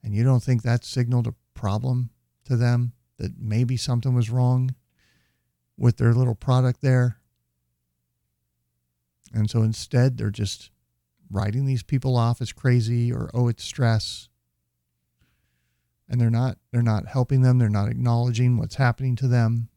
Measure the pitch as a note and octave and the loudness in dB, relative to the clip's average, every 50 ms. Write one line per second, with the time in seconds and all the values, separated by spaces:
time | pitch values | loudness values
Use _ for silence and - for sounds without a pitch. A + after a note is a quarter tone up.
0 | - G#2+ G#2 G#2 A#2 C3 C3 B2 - - C3 A#2+ A2 B2 A#2 A#2+ - - - C3 | -8 -4 -2 0 2 4 4 2 2 2 -2 0 0 0 -2 -2 -2 -4 -4 -4
1 | B2 A#2 B2+ A#2+ A#2 A#2 - _ _ _ _ - - G#2 G2 G#2+ A#2+ C3 B2+ B2 | -2 0 0 0 0 -2 -6 _ _ _ _ -8 -6 -4 -4 -2 -2 -2 -2 -2
2 | B2 A#2 _ _ _ _ _ _ _ - C3+ A#2 B2 A#2+ A#2+ A#2+ B2 A#2+ A#2+ _ | -4 -6 _ _ _ _ _ _ _ -4 -2 0 2 2 2 0 -2 -4 -6 _
3 | _ _ _ _ - F#2+ - - - G#2+ G#2+ A2+ B2 A#2+ C3 A#2 - - B2+ A#2+ | _ _ _ _ -10 -10 -10 -8 -6 -4 0 0 0 0 -2 -4 -4 -2 -4 -2
4 | A#2 C3+ B2+ B2 A#2 A2 A#2 B2+ B2+ B2 B2+ B2+ B2+ C3 C3 _ _ _ _ _ | -2 0 0 0 0 0 0 0 0 2 2 0 0 -2 -6 _ _ _ _ _
5 | _ _ _ _ _ _ _ _ _ _ _ _ _ _ _ - - B2 A2+ - | _ _ _ _ _ _ _ _ _ _ _ _ _ _ _ 0 0 0 2 2
6 | A#2+ A#2 A#2 A#2 B2+ B2 A2+ - - - B2+ B2+ B2+ B2+ B2 _ - C#3 B2+ B2+ | 2 2 2 2 0 0 -2 -4 -2 0 0 2 2 0 -2 _ 0 0 2 2
7 | B2 B2 G#2+ _ _ _ _ _ _ _ _ _ _ _ _ _ _ _ _ _ | 2 0 -2 _ _ _ _ _ _ _ _ _ _ _ _ _ _ _ _ _
8 | _ _ _ _ _ _ _ _ _ _ _ _ _ _ _ _ _ _ _ _ | _ _ _ _ _ _ _ _ _ _ _ _ _ _ _ _ _ _ _ _
9 | _ _ _ _ _ - - A2+ G#2+ G#2+ - A#2 A2 A2 A2 - - - - B2 | _ _ _ _ _ -10 -4 -2 -2 0 0 0 0 0 -2 -4 -10 -2 0 2
10 | A#2+ C3+ B2+ A#2 A2 G#2+ G2+ - G#2+ F#2+ - - - - _ _ _ _ _ _ | 2 2 0 -2 -6 -6 -4 -4 -6 -6 -6 -10 -16 -20 _ _ _ _ _ _
11 | _ _ _ _ _ _ G2 G2 G#2 G#2 G#2 B2 C3+ C3+ C3+ B2 - _ - C3+ | _ _ _ _ _ _ -4 -4 -4 -2 -2 -2 -2 0 -2 -2 -4 _ -4 -2
12 | B2 C3 B2+ A#2+ A2+ A#2 A#2+ - B2 A2 - - - C3+ B2 B2 A2+ A2 A#2+ A#2+ | 0 0 0 2 2 0 0 -2 -6 -10 -10 -4 2 2 4 4 2 2 0 0
13 | A#2+ A#2+ A#2+ A#2 - - - A#2+ B2 A#2+ A#2 _ - - - - C#3 A#2 A2+ A2 | 0 -2 -2 -4 -6 -6 -2 -2 0 0 -2 _ -8 -14 -6 -2 0 2 2 0
14 | - - - - - _ _ _ _ _ _ _ _ _ _ _ _ _ _ _ | -2 -4 -10 -14 -18 _ _ _ _ _ _ _ _ _ _ _ _ _ _ _
15 | _ _ _ _ _ _ _ _ _ _ _ _ _ _ _ _ _ _ _ _ | _ _ _ _ _ _ _ _ _ _ _ _ _ _ _ _ _ _ _ _
16 | _ _ - A#2+ A#2+ A#2 A2+ A#2 B2 C3 - _ _ _ - A#2+ A#2+ A#2 G#2+ G#2 | _ _ -2 0 2 2 2 2 0 -2 -4 _ _ _ -2 0 2 2 0 0
17 | - - - C3+ B2+ - C#3 C3 B2+ B2+ B2 B2+ A#2+ A2 G#2 G#2 G2 G#2+ A#2+ B2 | -2 -4 -2 -2 -2 2 2 4 6 6 6 6 4 2 2 0 0 -2 -2 -2
18 | B2 A#2+ A#2 A#2 A#2+ B2 A#2+ A2 B2 B2 B2 A#2+ - - - - C3+ B2 A#2 - | 0 0 2 2 0 0 0 2 2 2 2 0 -2 -4 -4 0 0 0 0 0
19 | C3 C3 B2 A2+ C3 C3 A#2+ A#2+ A#2 A2+ A#2 A#2 A2+ A2 _ | -2 -4 -2 -2 0 2 2 2 2 2 0 -2 -4 -6 _